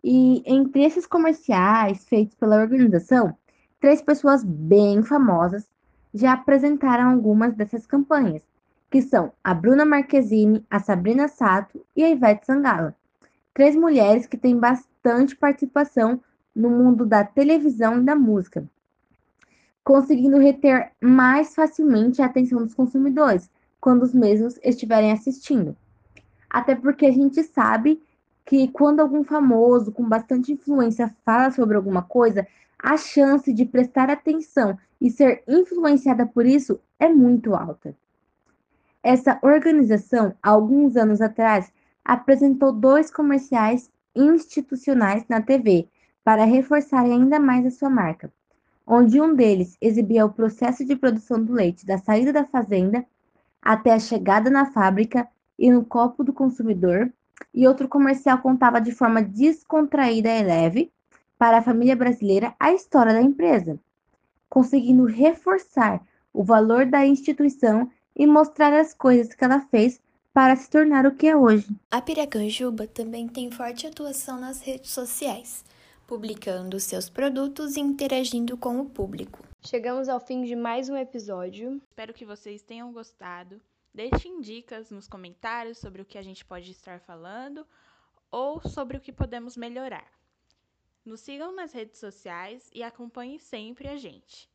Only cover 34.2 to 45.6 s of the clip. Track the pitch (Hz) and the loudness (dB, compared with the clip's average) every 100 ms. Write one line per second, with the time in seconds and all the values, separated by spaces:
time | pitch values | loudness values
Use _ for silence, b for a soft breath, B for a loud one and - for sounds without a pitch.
34.2 | - 311 311 285 214 190 b _ 247 - | -4 -6 -4 -2 -2 -4 b _ -4 2
35.2 | 269 - - 311 359 349 320 285 269 240 | 2 2 0 0 2 -2 0 2 0 -2
36.2 | 233 - 240 285 262 196 _ _ 330 311 | -2 0 2 2 0 -8 _ _ 2 4
37.2 | 247 240 226 185 165 151 151 143 _ _ | 4 2 0 -6 -6 -12 -16 -18 _ _
38.2 | _ _ _ _ _ _ _ _ 240 254 | _ _ _ _ _ _ _ _ 0 0
39.2 | 254 - 269 302 320 311 233 208 - 240 | 0 0 2 2 2 2 2 0 -2 -2
40.2 | 208 - 208 214 214 277 285 233 220 208 | -2 -2 2 2 4 2 2 2 0 0
41.2 | 220 220 226 214 185 _ _ _ - 247 | -2 -2 0 0 -4 _ _ _ -4 -2
42.2 | 262 269 277 269 269 220 262 285 311 - | 2 2 4 2 0 2 2 2 0 -2
43.2 | 294 277 269 240 220 247 - _ _ - | -2 -2 -2 -2 -2 -2 -8 _ _ 0
44.2 | 285 330 - - 269 262 277 262 202 202 | 2 2 0 -8 -8 -8 -2 0 0 -2
45.2 | 226 226 226 269 | -4 -4 0 0